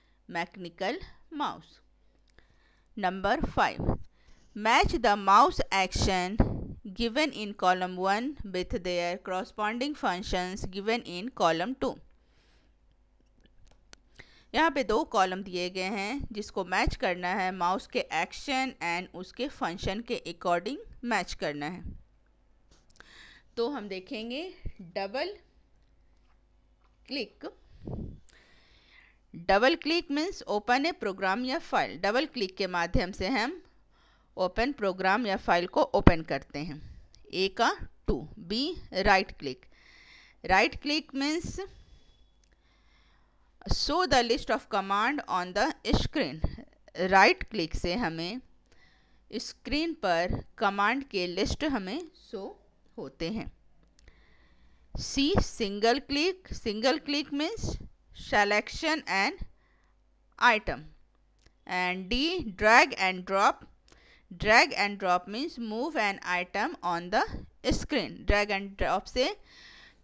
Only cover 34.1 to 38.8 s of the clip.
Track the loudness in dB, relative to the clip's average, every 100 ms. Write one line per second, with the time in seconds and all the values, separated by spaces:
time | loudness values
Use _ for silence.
34.1 | _ _ -4 -2 0 -2 0 -2 2 2
35.1 | 4 2 -2 2 2 2 2 2 6 6
36.1 | 6 0 -6 -6 -10 -8 -10 -14 -18 -20
37.1 | -20 -8 -2 -2 2 0 0 -8 -6 -2
38.1 | -2 -2 -12 -6 -2 -2 -6